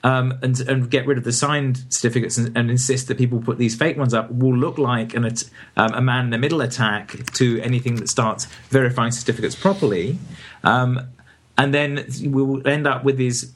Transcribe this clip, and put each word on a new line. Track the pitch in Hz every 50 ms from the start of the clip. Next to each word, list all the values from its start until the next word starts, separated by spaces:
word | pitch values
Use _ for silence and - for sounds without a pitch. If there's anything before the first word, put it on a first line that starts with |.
| -
um, | 131 131 127 127 127 131 - -
and, | 131 127 127
and | 127 123 135 131 123 120
get | - 135 127
rid | 135 143 123
of | 120
the | - 120
signed | - - 143 151 147 139 135 127 127 - -
certificates | - - - 123 117 127 113 113 - -
and, | 117 117 117
and | 120 120 117
insist | 120 127 123 - 131 123 - -
that | 127 127
people | 127 123 123 117
put | 117 - 117 -
these | 120 113 110
fake | - 151 160 147 143
ones | 139 123 117
up," | 113 110 -
will | 123 120 127 131 127
look | 123 131 170 139 143
like | 143 127 123 117 113 113 -
an | 117 117
at-, | 113 113 113 - - - - - - _
um, | - 107 110 110
a | 113
man-in-the-middle | 131 131 123 127 127 123 117 113 123 151 165 160 131
attack | 117 120 - 120 107 104 104 - - - - 127 - -
to | - 131 123 117 113 -
anything | 123 127 123 120 127 117
that | 113 101 -
starts | - - 120 110 107 - - - - - - -
verifying | - 135 131 123 123 123 117 117 120
certificates | - - - - - 113 - -
properly. | - - 190 196 196 - 127 101 90 85 110 156 180 - - - - - - - - -
Um, | - 107 123 127 123 123 131 127 - - _ - - - _ _ _ _ -
and | 135 143 139
then | 147 147 147 143 143 - - 131 127 -
we | 143 135 135 135
will | 135 135 135 135
end | 139 143 151 151
up | 143 135 127 127
with | 139 135 131
these | 127 123 120 120 - - -